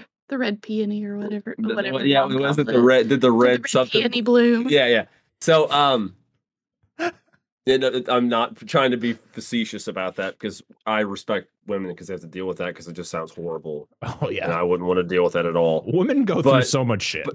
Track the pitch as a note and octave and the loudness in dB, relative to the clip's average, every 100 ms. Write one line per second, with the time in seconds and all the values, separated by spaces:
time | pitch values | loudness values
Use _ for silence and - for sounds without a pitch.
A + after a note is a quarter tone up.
0 | - _ - C4+ A#3+ G#3 - G#3+ G#3 G#3 | -10 _ -10 -6 -4 -6 -6 -6 -4 -6
1 | G#3 G3+ G#3 G#3 A3+ - A3 G#3+ F#3+ C3+ | -8 -8 -8 -8 -10 -8 -6 -4 -4 -2
2 | C3+ C#3 C3+ C3 C#3 D3 C3+ B2+ A#2+ B2+ | 0 2 2 0 0 0 2 6 8 6
3 | A2+ C3+ B2+ A#2 B2 B2 A#2 C3 B2+ A3 | 4 4 4 6 6 4 0 0 2 2
4 | A#3+ B3 A3+ A#3+ A#3+ A#3 B3 C#3+ B2 A2+ | 0 0 2 4 6 4 2 2 4 2
5 | - _ _ _ - D#3+ D3 C#3+ C#3+ B2+ | 0 _ _ _ 2 4 4 2 2 2
6 | G2 F#2+ _ _ _ _ _ _ _ - | -2 -10 _ _ _ _ _ _ _ -8
7 | F4 - _ _ _ _ - C3 C3 B2 | -6 -8 _ _ _ _ 0 0 0 -2
8 | B2 B2 A#2+ A#2 A#2+ - A2 D#3 C3 B2 | -2 0 2 0 -2 -6 -4 0 0 0
9 | A#2+ A2+ _ - - A#2+ G#2+ G#2 - F#2+ | -4 -8 _ -16 -8 -6 -6 -8 -10 -8
10 | F#2 F2+ F#2+ - G#2+ F#2+ - _ - G#2+ | -8 -6 -8 -8 -12 -12 -18 _ -4 -2
11 | G#2 G2 - G2+ - _ - G2+ F#2 E2+ | -2 -6 -6 -6 -6 _ -8 -8 -8 -12
12 | F2 F#2 E2+ F2+ F#2 E2+ F2 E2 E2 E2 | -12 -12 -12 -10 -8 -8 -8 -10 -14 -14
13 | E2+ E2+ E2 - E2+ D#2+ D#2+ D2 - - | -10 -10 -10 -12 -10 -10 -10 -12 -14 -14
14 | B2 - G2 F#2 F2 E2+ F2 F2+ F2+ F#2 | -12 -6 -6 -4 -4 -2 0 0 0 0
15 | F2 F2+ F2 F2 E2+ E2+ E2 D#2+ - D#3 | 0 0 0 0 -2 0 2 0 -2 -2
16 | A3 C#4 A3 F3 C#3 C3 B2+ C3+ B2 G#2 | 0 0 0 2 4 4 2 0 0 -2
17 | - D#2 - | -4 -8 -8